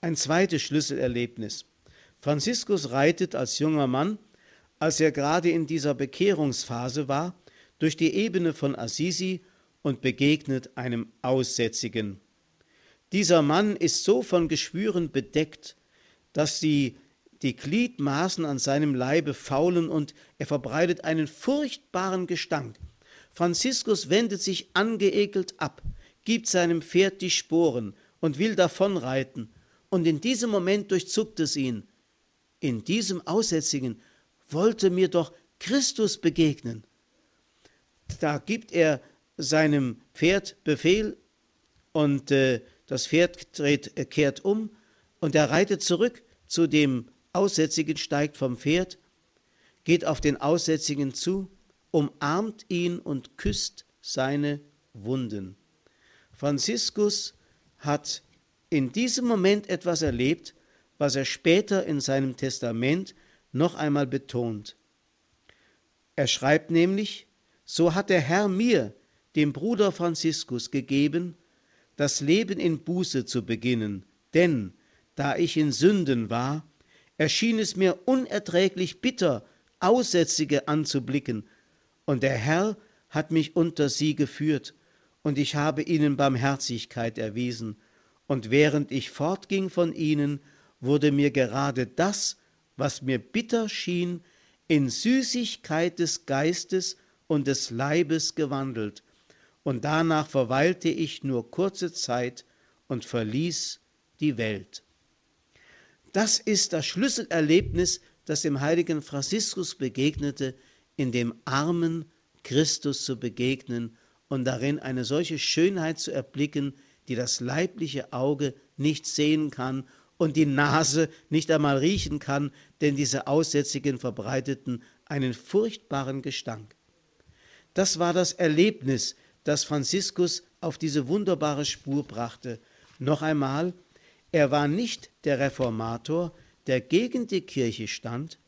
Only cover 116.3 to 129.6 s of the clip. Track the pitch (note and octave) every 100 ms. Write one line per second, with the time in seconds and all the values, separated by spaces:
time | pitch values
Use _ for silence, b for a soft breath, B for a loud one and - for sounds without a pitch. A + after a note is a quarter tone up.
116.3 | C#3 C#3+ D3+ C#3 C#3 b b - A#2+ B2
117.3 | - B2 C#3 F#3 G#3+ E3 C3+ - B2 C3
118.3 | C#3+ C#3+ B2+ b - C#3+ D3+ - D#3 D3
119.3 | D#3 D3+ - B2+ C3 B2+ b b _ D#3+
120.3 | D3+ D3+ C3+ C#3+ D3+ D3 C#3+ D#3+ B B
121.3 | D3+ D#3 D#3+ D3 C#3 D3 G3+ - C#3+ -
122.3 | C#3 C#3+ b b _ D3+ C#3 C#3+ C#3 -
123.3 | C#3+ D#3+ C#3+ C#3+ C#3 C#3+ B2+ B2+ F#2+ G#2
124.3 | C3 C3 C3+ - A#2+ b b _ D3 C3
125.3 | A#2+ - G3 A3+ - _ C#3 C3+ C3+ C#3
126.3 | C3+ - A2 G#2+ _ _ _ _ _ b
127.3 | b b b b - F#3+ D#3+ F3 F3 F3
128.3 | - E3+ D3+ G3+ G#3+ C3 C3 - - b
129.3 | b - D3